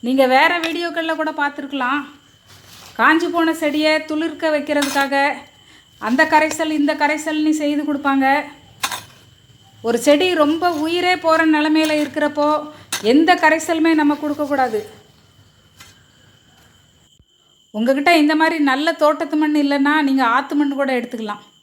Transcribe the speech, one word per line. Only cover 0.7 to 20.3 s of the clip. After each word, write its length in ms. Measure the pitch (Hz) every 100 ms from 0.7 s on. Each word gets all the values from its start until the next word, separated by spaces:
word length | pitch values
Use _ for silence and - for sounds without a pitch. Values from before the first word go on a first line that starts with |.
| 339 339 339 320 311
கூட 140 | 311
பார்த்துருக்கலாம். 720 | 311 285 285 277 277 247 285 277 - _ _ _ - - - - -
காஞ்சு 320 | 240 320 339
போன 220 | 339 330
செடியை 500 | 320 302 302 311 311
துளிர்க்க 460 | 311 311 330 311 320
வைக்கிறதுக்காக 840 | 302 294 294 277 277 277 277 285 - - _ _ - _ _
அந்த 260 | 214 254
கரைசல், 460 | 302 311 311 311 320
இந்த 240 | 311 294
கரைசல்னு 560 | 302 294 302 311 311 302
செய்து 440 | 311 294 294 294
கொடுப்பாங்க. 480 | 285 285 269 269 277 285 - - - - - - - - _ _ _ _ _
ஒரு 160 | 226 233
செடி 360 | 262 294 370
ரொம்ப 400 | 339 294 320 349
உயிரே 420 | 320 311 349 359 359
போற 300 | 330 320 320
நிலைமையில 440 | 311 311 311 311
இருக்கிறப்போ, 800 | 302 294 311 294 294 294 302 302 - - -
எந்த 320 | 208 269 311
கரைசலுமே 600 | 349 320 320 320 330 320
நம்ம 200 | 311 294
கொடுக்கக்கூடாது. 760 | 294 302 294 294 277 254 220 208 - _ _ _ _ _ _ _ _ - _ _ _ _ _ _ _ _ _ _ _ _ _ _ _ _ _ _
உங்ககிட்ட 480 | 208 240 269 294 339
இந்த 160 | 294
மாதிரி 280 | 311 320 330
நல்ல 300 | 285 262 311
தோட்டத்து 440 | 320 302 311 330 311
மண் 200 | 302 302
இல்லைன்னா, 460 | 285 285 277 302
நீங்க 220 | 285 269
ஆத்து 300 | 247